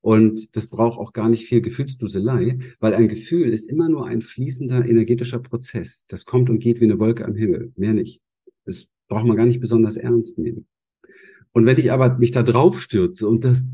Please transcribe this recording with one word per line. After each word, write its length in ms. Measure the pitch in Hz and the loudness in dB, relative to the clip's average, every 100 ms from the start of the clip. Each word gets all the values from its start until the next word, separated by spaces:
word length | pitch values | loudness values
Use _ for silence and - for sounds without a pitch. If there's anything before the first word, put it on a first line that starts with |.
Und 540 | 110 110 110 110 - | 4 4 4 2 -8
das 120 | 113 - | -10 -8
braucht 320 | - 117 113 | -2 -2 -2
auch 140 | - | -10
gar 160 | - 110 | -2 0
nicht 160 | 117 | 0
viel 160 | - 120 | 0 -2
Gefühlsduselei, 960 | - - 139 - 101 95 107 127 110 127 - _ | -2 -6 -8 -8 -8 -4 -2 0 -2 -4 -10 _
weil 140 | 110 | -2
ein 140 | 113 107 | 2 2
Gefühl 440 | 107 - 170 131 | 0 -4 -2 0
ist 180 | 110 - | -2 -4
immer 200 | 151 165 | -2 0
nur 160 | 147 | -2
ein 160 | 113 117 | -4 -8
fließender 680 | - - 131 127 131 127 123 | -8 -8 -8 -6 -2 0 4
energetischer 520 | 113 110 120 123 123 | 2 2 -2 -2 -8
Prozess. 680 | - 120 - 110 - - _ | -8 -10 -8 -10 -10 -16 _
Das 180 | - | -16
kommt 240 | - 127 123 | -2 0 2
und 100 | 110 | 0
geht 200 | 120 117 | 0 2
wie 60 | |
eine 140 | 113 101 | 2 4
Wolke 260 | 110 117 | 0 0
am 100 | - | -6
Himmel, 380 | 104 107 82 - | -4 -2 -2 -6
mehr 180 | - 104 | -6 -2
nicht. 280 | 107 87 - _ _ _ _ | -2 -4 -12 _ _ _ _
Das 220 | - 92 - _ _ | -12 -12 -14 _ _
braucht 180 | 104 | -2
man 100 | 117 | 0
gar 120 | 107 120 | 4 2
nicht 120 | 123 | 2
besonders 380 | 110 117 110 107 | 0 2 2 -2
ernst 400 | 120 117 113 - | 0 0 0 -8
nehmen. 300 | 117 - _ _ _ _ _ - - _ _ | -8 -8 _ _ _ _ _ -20 -20 _ _
Und 140 | 120 | 4
wenn 120 | 113 131 | 6 4
ich 140 | 127 | 2
aber 260 | 131 131 127 | 2 2 2
mich 140 | 120 | 2
da 120 | 123 | 2
drauf 360 | 113 120 165 208 | 2 4 4 2
stürze 480 | - 107 90 - 104 | -4 0 0 -2 -2
und 160 | 113 | 0
das 220 | 127 127 - | 2 0 0